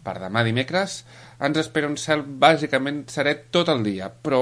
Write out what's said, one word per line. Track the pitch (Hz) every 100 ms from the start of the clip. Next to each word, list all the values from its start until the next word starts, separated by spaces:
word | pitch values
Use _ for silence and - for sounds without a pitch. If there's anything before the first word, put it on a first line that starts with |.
Per | 95 90
demà | 92 110
dimecres | 113 117 131 180 190 - - - - - 139
ens | 156
espera | 156 156 147
un | 147
cel | - 151 143 135
bàsicament | 143 156 147 131 139 147 131
serè | 151 143 151 - 175
tot | 170
el | 135 104
dia, | 95 95
però | - 151 131